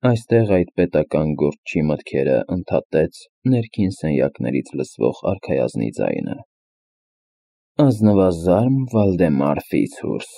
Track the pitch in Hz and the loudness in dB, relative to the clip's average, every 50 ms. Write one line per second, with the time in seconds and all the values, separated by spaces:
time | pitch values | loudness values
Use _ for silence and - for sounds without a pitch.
0 | - 151 120 113 - _ 117 117 113 101 98 90 90 - _ - 90 85 - 76 | 2 0 0 0 -2 _ 2 2 2 4 2 2 0 0 _ -2 -2 2 2 0
1 | - - - 78 78 78 76 69 73 73 71 _ _ - - 87 78 76 73 73 | 0 0 -2 -2 -2 -2 -2 0 -2 -2 -2 _ _ -6 -4 -2 0 0 -2 -4
2 | - - - 69 67 69 65 65 - - - 92 87 - - - - _ - 80 | -6 -6 -4 -2 0 0 0 0 -2 -2 -6 -8 -6 -2 -4 -4 -4 _ 0 0
3 | 78 87 _ - - _ _ _ _ 127 131 120 113 110 - - 101 95 98 - | 0 0 _ -12 -20 _ _ _ _ 0 0 0 -2 -4 -4 -2 -2 -2 -2 -4
4 | - 78 76 67 64 69 - - 60 62 65 67 64 - - 71 65 - - - | -4 -2 0 0 0 -2 -4 -6 -8 -4 -4 -4 -6 -6 -8 -8 -8 -8 -6 -4
5 | 55 60 - - - - 98 98 - - 85 67 62 62 - 58 57 57 - - | -4 -4 -4 -4 -6 -6 -6 -6 -6 -6 -4 -2 -2 -4 -4 -6 -6 -6 -6 -6
6 | 52 50 50 50 - 50 - - - _ _ _ _ _ _ _ _ _ _ _ | -4 -4 -4 -6 -8 -10 -12 -14 -16 _ _ _ _ _ _ _ _ _ _ _
7 | _ _ _ _ _ _ _ _ _ _ _ _ _ _ _ - 151 139 120 107 | _ _ _ _ _ _ _ _ _ _ _ _ _ _ _ 2 2 2 4 4
8 | 107 107 104 95 92 92 87 82 82 90 87 98 117 127 135 135 131 123 110 110 | 4 4 6 6 4 4 2 0 2 2 2 4 4 2 0 0 -2 -2 0 2
9 | 104 101 92 85 90 82 73 67 69 71 73 - - - - 80 - - - - | 2 2 2 2 2 2 2 0 0 0 -2 -4 -6 -4 -2 -2 -2 -2 -6 -10
10 | - - 52 52 - - - | -8 -8 -8 -8 -8 -12 -20